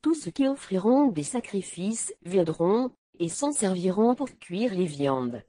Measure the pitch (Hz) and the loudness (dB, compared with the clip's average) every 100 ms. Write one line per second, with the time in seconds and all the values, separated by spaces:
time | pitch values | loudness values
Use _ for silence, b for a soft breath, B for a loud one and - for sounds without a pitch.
0 | 311 320 185 - 269 277 - 190 208 262 | 0 0 -2 0 0 0 -2 0 4 4
1 | 285 160 147 240 - 202 190 - 196 226 | 4 2 -4 -6 -4 -6 -6 -6 -6 -4
2 | - - 175 190 165 160 170 220 254 _ | -8 -10 0 2 2 2 2 2 0 _
3 | _ _ 170 - 285 285 196 185 185 185 | _ _ -6 -2 -2 0 -2 0 0 2
4 | 233 247 269 - - 175 240 185 180 143 | 2 2 -4 -10 -8 -2 -2 0 -2 0
5 | 139 131 123 117 | 0 0 -2 -6